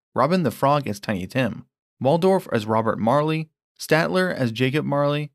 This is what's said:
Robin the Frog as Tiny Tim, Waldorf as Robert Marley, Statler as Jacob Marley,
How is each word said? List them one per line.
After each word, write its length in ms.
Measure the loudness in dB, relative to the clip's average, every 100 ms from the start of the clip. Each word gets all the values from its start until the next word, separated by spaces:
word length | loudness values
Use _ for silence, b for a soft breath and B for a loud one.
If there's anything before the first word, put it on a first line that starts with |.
| _
Robin 300 | 0 2 2
the 80 | 0
Frog 360 | 0 0 0 -2
as 120 | -6
Tiny 260 | -6 -6 -4
Tim, 400 | -2 -2 -4 -14 _ _ -2
Waldorf 480 | 0 2 4 2 0
as 160 | -2 2
Robert 320 | 2 2 0
Marley, 500 | 2 2 0 -2 -6 _ _ -12
Statler 520 | 0 2 2 0 0
as 180 | -2 -2
Jacob 340 | 0 0 0 -2
Marley, 460 | 0 0 -2 -6